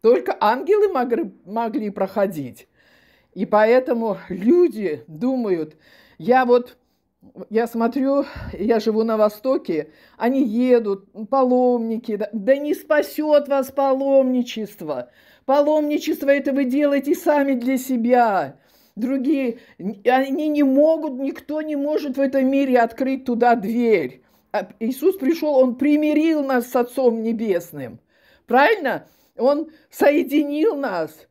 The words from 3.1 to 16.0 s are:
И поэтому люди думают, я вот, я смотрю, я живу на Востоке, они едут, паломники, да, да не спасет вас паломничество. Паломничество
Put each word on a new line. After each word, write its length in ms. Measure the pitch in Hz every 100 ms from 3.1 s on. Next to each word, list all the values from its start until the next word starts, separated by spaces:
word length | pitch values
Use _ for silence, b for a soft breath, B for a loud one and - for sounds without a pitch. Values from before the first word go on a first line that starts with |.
| b b
И 120 | - 185
поэтому 720 | 208 214 247 254 240 226 196 -
люди 760 | 180 208 349 349 214 196 151 -
думают, 680 | 156 240 262 220 180 156 - b b b b
я 260 | 160 254
вот, 320 | 247 247 247 _ _ _ _ _ - - 185
я 160 | 214 233
смотрю, 580 | 233 233 254 269 277 277 B B
я 260 | - 208 302
живу 240 | 311 214
на 140 | 226 220
Востоке, 760 | 214 208 262 285 - 160 147 b b b
они 280 | 233 269
едут, 640 | 262 214 254 240 214 196 _ - 220
паломники, 880 | 269 262 254 247 247 226 226 240 208
да, 120 | 208
да 240 | 220 196 277
не 180 | 294
спасет 760 | 311 - 302 - - 302 294 285
вас 240 | 277 262
паломничество. 1400 | - 277 262 277 269 262 254 240 - 208 - 160 135 123 b b b -
Паломничество 840 | 277 294 311 294 294